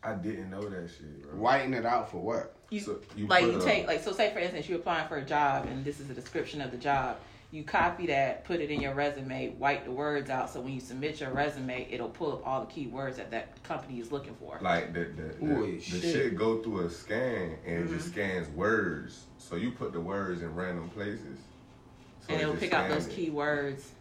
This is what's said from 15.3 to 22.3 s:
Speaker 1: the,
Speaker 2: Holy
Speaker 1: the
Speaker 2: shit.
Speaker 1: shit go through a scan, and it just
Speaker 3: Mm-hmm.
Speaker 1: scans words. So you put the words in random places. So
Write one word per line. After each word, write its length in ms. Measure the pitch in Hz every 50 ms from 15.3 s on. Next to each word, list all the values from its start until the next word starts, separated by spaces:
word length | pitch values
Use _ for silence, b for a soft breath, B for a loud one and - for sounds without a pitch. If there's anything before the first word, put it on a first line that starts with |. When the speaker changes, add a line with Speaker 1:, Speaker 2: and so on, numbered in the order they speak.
| - - 80
Speaker 1:
the, 80 | 76 -
Speaker 2:
Holy 220 | 120 - - 90
Speaker 1:
the 40 | 82
Speaker 2:
shit. 220 | - - - - -
Speaker 1:
shit 340 | 170 160 143 139 120 101
go 260 | 90 107 113 113 110 113
through 240 | 117 104 95 87
a 40 | 85
scan, 680 | 85 - - - 107 113 127 127 117 101 90 82 80 78 -
and 200 | 87 85 85 85
it 40 | 82
just 200 | 82 85 82 -
Speaker 3:
Mm-hmm. 120 | - 104
Speaker 1:
scans 280 | 101 95 92 90 82 76
words. 720 | 76 80 92 107 113 110 98 87 78 73 - - - - - - - -
So 160 | - - 87
you 160 | 85 98 123
put 220 | 117 - - - 90
the 80 | 85
words 420 | 82 87 98 98 98 92 90 85 85
in 100 | 82 78
random 340 | 87 92 92 90 85 82 87
places. 480 | 87 104 101 104 104 - - 69 67 67 - - - - - - - - - - - - - - - - -
So 60 | -